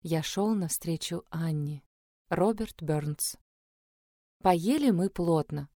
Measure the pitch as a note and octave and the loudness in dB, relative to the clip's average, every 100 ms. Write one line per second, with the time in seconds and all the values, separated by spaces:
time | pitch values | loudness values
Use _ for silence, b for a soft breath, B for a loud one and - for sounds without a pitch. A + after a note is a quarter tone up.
0 | E3 D#3+ D3+ - G#3 G#3+ E3 - E3+ D#3+ | 0 -2 -2 -2 0 0 -2 -4 -4 -4
1 | - E3+ - D#3+ E3 D3+ D3 D3 _ _ | -4 -8 -6 -4 -2 -2 -2 -8 _ _
2 | _ _ _ E3+ G3 G#3+ A3 - D#3 D3+ | _ _ _ 2 2 2 -6 -6 -2 0
3 | D3 D3+ - - _ _ _ _ _ _ | -2 -4 -6 -8 _ _ _ _ _ _
4 | _ _ _ _ F#3+ F3 F#3 D4 C#4+ F3 | _ _ _ _ 2 2 2 2 4 4
5 | F#3+ - E3+ E3 - D3 C#3+ _ | 0 0 2 2 0 -6 -8 _